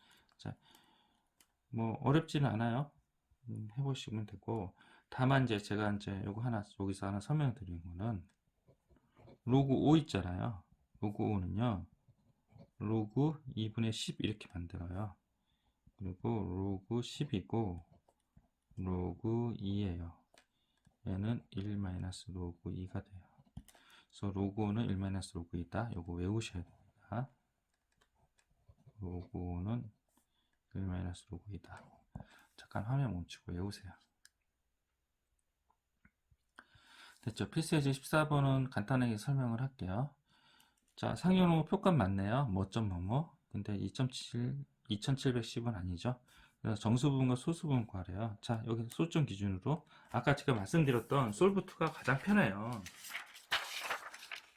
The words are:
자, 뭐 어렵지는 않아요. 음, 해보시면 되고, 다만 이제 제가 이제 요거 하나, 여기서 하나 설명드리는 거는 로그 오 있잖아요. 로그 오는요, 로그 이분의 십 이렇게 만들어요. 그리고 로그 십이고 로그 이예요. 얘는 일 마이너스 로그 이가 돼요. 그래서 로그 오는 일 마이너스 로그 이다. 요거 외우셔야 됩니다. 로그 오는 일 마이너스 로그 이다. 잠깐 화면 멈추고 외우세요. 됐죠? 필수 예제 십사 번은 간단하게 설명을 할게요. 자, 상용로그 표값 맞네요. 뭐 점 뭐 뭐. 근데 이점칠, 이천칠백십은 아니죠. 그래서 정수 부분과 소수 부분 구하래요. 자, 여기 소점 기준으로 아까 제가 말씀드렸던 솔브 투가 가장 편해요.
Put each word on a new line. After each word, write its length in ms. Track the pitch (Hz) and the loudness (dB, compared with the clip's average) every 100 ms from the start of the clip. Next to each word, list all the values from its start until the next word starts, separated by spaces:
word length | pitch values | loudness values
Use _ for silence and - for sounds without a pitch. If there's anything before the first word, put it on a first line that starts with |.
| _ - _ _ | _ -20 _ _
자, 160 | - - _ - _ _ _ _ _ _ _ _ - | -10 -10 _ -20 _ _ _ _ _ _ _ _ -8
뭐 240 | 113 113 107 | -4 -2 0
어렵지는 460 | 127 156 160 156 135 | 4 4 4 2 4
않아요. 400 | 107 117 120 147 _ _ _ _ _ 117 | 4 2 0 -2 _ _ _ _ _ -12
음, 200 | 110 107 113 | -10 -8 -4
해보시면 500 | 139 131 - 107 107 | -2 -2 -4 -6 -6
되고, 480 | 95 - 110 90 - - - - | -8 -6 -4 -4 -10 -20 -20 -12
다만 360 | - 131 135 | 0 4 6
이제 140 | 123 104 | 4 2
제가 340 | - 104 107 | 0 0 2
이제 300 | 101 - 98 | 0 -2 -4
요거 160 | 101 101 | -4 -2
하나, 240 | 123 113 98 - | -2 -2 -4 -4
여기서 300 | 98 95 98 | -4 -2 -2
하나 120 | 101 | -4
설명드리는 600 | 101 151 139 107 90 85 | 0 2 2 0 -6 -8
거는 420 | 85 87 113 101 85 _ _ _ _ _ _ _ _ _ - - | -8 -4 -4 -4 -8 _ _ _ _ _ _ _ _ _ -20 -10
로그 280 | 117 131 139 | 2 4 6
오 240 | 117 113 160 | 4 6 6
있잖아요. 680 | - 95 90 90 117 101 - _ _ - | 4 -2 -2 -2 -2 -4 -12 _ _ -4
로그 220 | 107 101 | -4 0
오는요, 600 | 107 104 90 95 120 95 85 _ _ _ _ _ _ - - - | 0 0 0 0 0 0 -6 _ _ _ _ _ _ -20 -20 -6
로그 640 | 104 113 104 131 147 147 127 | 0 0 0 2 2 0 -8
이분의 380 | 110 110 110 113 | -4 -4 0 0
십 240 | 110 - - | 0 -6 -2
이렇게 280 | 101 104 - | -2 -2 -8
만들어요. 640 | 90 87 90 87 90 104 - _ _ _ _ _ _ - - | -10 -8 -8 -8 -6 -8 -10 _ _ _ _ _ _ -20 -10
그리고 840 | 92 90 117 113 92 92 98 95 - | -10 -4 -2 -2 -2 -2 -2 -4 -2
로그 140 | 117 | -4
십이고 840 | 120 - 151 98 - 113 104 85 - - _ _ _ - _ _ _ - | -4 -4 -2 -2 0 -2 -2 -4 -12 -20 _ _ _ -20 _ _ _ -8
로그 800 | 92 90 90 87 110 113 120 - | -2 0 -2 -2 0 0 0 -2
이예요. 600 | 98 101 101 85 85 - _ - _ _ _ _ _ _ - | -2 0 0 -2 -6 -12 _ -20 _ _ _ _ _ _ -4
얘는 380 | 95 107 120 - | -2 0 -2 -4
일 260 | - 101 104 | -6 -4 -2
마이너스 540 | 95 92 92 92 - | -4 -4 -6 -8 -10
로그 420 | 90 87 87 90 | -6 -6 -6 -8
이가 300 | 95 92 101 | -6 -6 -8
돼요. 200 | - 92 - _ _ - - - - - _ | -10 -18 -20 _ _ -18 -18 -20 -20 -20 _
그래서 240 | - 101 | -8 -4
로그 300 | 95 98 101 | 0 0 0
오는 240 | 107 104 107 | 0 0 0
일 100 | 95 | 0
마이너스 360 | 98 95 - | 0 -2 -4
로그 240 | 87 85 90 | -8 -6 -6
이다. 320 | 85 95 117 | -4 -4 -4
요거 200 | 87 87 | -6 -6
외우셔야 480 | 87 90 110 107 90 | -4 0 0 -2 -8
됩니다. 640 | 87 - _ _ - 107 135 _ _ _ _ _ _ _ _ _ _ _ _ _ _ - - - | -10 -14 _ _ -8 -6 -6 _ _ _ _ _ _ _ _ _ _ _ _ _ _ -20 -20 -10
로그 380 | 90 90 92 92 | -8 -8 -8 -8
오는 520 | 90 87 98 120 110 _ _ _ _ _ _ _ _ | -4 -4 -2 -4 -6 _ _ _ _ _ _ _ _
일 60 | 95 | -6
마이너스 460 | 95 90 90 87 - | -4 -2 -4 -8 -12
로그 160 | 85 - | -14 -10
이다. 320 | 92 - - - - _ - - - _ - | -14 -12 -20 -20 -20 _ -16 -16 -20 _ -20
잠깐 280 | - 101 | -8 -6
화면 280 | 104 135 131 | -2 0 0
멈추고 400 | 90 82 - - | -2 -8 -12 -8
외우세요. 400 | 87 98 101 90 - _ _ - _ _ _ _ _ _ _ _ _ _ _ _ _ _ _ _ _ - _ _ _ _ - - - - - - - | -6 -4 -6 -14 -20 _ _ -20 _ _ _ _ _ _ _ _ _ _ _ _ _ _ _ _ _ -20 _ _ _ _ -20 -20 -20 -20 -20 -20 -8
됐죠? 300 | - - 101 | -8 -4 -2
필수 260 | 160 160 160 | 0 2 4
예제 160 | 139 | 4
십사 360 | 135 - 156 151 | 0 2 2 4
번은 420 | 147 139 135 131 | 4 4 4 2
간단하게 460 | - 104 131 123 107 | -2 0 2 2 0
설명을 440 | - 139 123 117 | 0 0 2 0
할게요. 540 | 135 - 90 98 143 - _ _ _ _ _ _ _ - | -2 -4 -4 -2 -2 -6 _ _ _ _ _ _ _ -6
자, 180 | 110 110 | -4 0
상용로그 540 | 175 185 175 160 156 | 4 8 8 6 4
표값 240 | 202 202 | 4 4
맞네요. 520 | 160 95 98 98 123 135 | 6 4 2 2 2 2
뭐 240 | 95 95 | 2 0
점 180 | 117 107 | 0 0
뭐 120 | 90 | -2
뭐. 360 | 90 127 165 - _ | 0 0 0 -8 _
근데 260 | 104 101 101 | -6 -4 -4
이점칠, 880 | 98 - 131 - - 120 123 139 139 _ - | -4 -2 -2 -2 -8 -4 -4 -4 -8 _ -6
이천칠백십은 840 | 104 - 135 139 123 113 117 120 | -4 0 2 2 0 -2 -4 -2
아니죠. 460 | 104 90 87 123 127 _ - - _ | -2 -4 -2 -2 -4 _ -20 -20 _
그래서 200 | 113 104 | -4 -2
정수 300 | 107 120 147 | 2 4 4
부분과 260 | 135 127 123 | 4 4 2
소수 260 | - 170 | 0 -2
부분 240 | 160 131 107 | 2 0 0
구하래요. 500 | 92 90 92 113 104 | -6 -6 -4 -4 -6
자, 220 | - 113 110 | -4 -4 -2
여기 200 | 113 117 | -2 -4
소점 360 | - 165 165 123 | -2 -2 2 0
기준으로 600 | 98 101 95 120 160 - - - | 0 -2 0 0 -2 -4 -20 -6
아까 260 | 120 147 139 | -2 2 2
제가 180 | - | 2
말씀드렸던 800 | 117 98 165 143 120 - 139 120 | 0 2 4 6 4 2 2 2
솔브 340 | 104 190 196 - | 4 4 4 -2
투가 260 | - 160 | -2 -4
가장 260 | - - 139 | -2 0 2
편해요. 520 | 190 208 127 98 110 117 90 - - - - - - - - - - - - - - - - | 4 6 6 2 -4 -6 -8 -14 -12 -12 -12 -16 -2 -2 -2 -8 -6 -6 -8 -16 -14 -14 -14